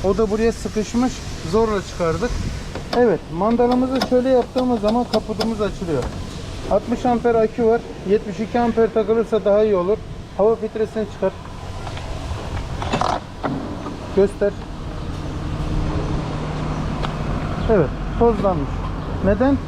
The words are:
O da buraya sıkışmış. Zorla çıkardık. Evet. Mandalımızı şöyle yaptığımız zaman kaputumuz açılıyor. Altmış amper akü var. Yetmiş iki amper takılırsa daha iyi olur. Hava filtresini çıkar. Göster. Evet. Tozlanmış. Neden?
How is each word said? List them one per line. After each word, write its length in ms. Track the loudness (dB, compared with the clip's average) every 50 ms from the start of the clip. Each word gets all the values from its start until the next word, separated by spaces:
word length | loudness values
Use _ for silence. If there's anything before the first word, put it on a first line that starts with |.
| 2
O 140 | 2 2 2
da 120 | 2 2
buraya 220 | 2 2 2 2
sıkışmış. 600 | 2 0 -6 -4 -2 -2 -4 0 0 0 0 2 0 -4 -8 -8 -10 -8 -6 0
Zorla 300 | 2 2 2 2 0 -2
çıkardık. 480 | -4 -6 -4 -2 0 0 0 0 0 -2 -2 -2 -2 -4 -4 -6 -8 -8 -8 -8 -8 -2 2 4
Evet. 220 | 4 4 4 2 -2 -6 -4
Mandalımızı 720 | 0 2 2 4 4 4 4 4 2 2 2 0 0 0 4
şöyle 200 | 2 2 4 6
yaptığımız 520 | 4 4 4 2 0 -2 0 2 0 2
zaman 240 | 2 2 2 2 0 0 0
kaputumuz 480 | -2 0 -2 -4 -2 0 -2 0 0
açılıyor. 420 | -2 -2 -2 -4 -4 -2 -2 -2 -2 -2 -4 -6 -8 -8 -8 -10 -10 -8 -8 -8 -2 0
Altmış 340 | 0 0 2 0 -4 0 2
amper 300 | 2 2 4 4 4 4
akü 300 | 4 4 2 2 2 4
var. 160 | 4 4 4 0 -4 -12 -8 0 2
Yetmiş 300 | 2 2 2 -2 -4 -4
iki 200 | -4 0 2 2
amper 340 | 2 2 4 4 2 4 4
takılırsa 520 | 2 2 2 2 2 2 2 0 2 4
daha 180 | 4 4 6 6
iyi 120 | 4 4
olur. 220 | 2 2 2 0 -2 -2 -10 -12 -12 -12 -12 -2 2
Hava 180 | 4 4 4
filtresini 500 | 2 -2 -6 -2 -2 -4 -2 -2 -4 -4 -4 -4
çıkar. 180 | -2 -2 -2 -2 -2 -14 -14 -12 -12 -10 -10 -10 -8 -8 -8 -8 -8 -8 -6 -8 -6 -6 -6 -6 -6 -6 -6 -6 -6 -6 -6 -6 -4 -4 -2 -2 0 0 0 0 -2 -4 -10 -14 -8 -6 -4 -4 -4 -6 -8 -8 -8 -8 -8 -10 -10 -10 -2 2
Göster. 360 | 4 4 4 2 0 0 0 0 -2 -10 -10 -10 -8 -8 -8 -6 -6 -6 -6 -6 -6 -6 -6 -6 -4 -4 -4 -4 -4 -2 0 0 0 0 0 0 -2 -2 0 -2 -2 -2 -2 -4 -4 -4 -4 -4 -4 -2 -2 -2 -2 -2 -4 -2 -2 -2 -4 -2 -4 -2 -2 -2 -2 -2 -4 -4 -2 2 4
Evet. 180 | 4 4 4 4 0 -4 -4 -4 2 4
Tozlanmış. 500 | 4 6 6 4 2 2 2 2 0 -2 -2 -4 -4 -4 -4 -4 -6 -4 -4 0 2
Neden? 320 | 2 4 4 4 4 4 2 0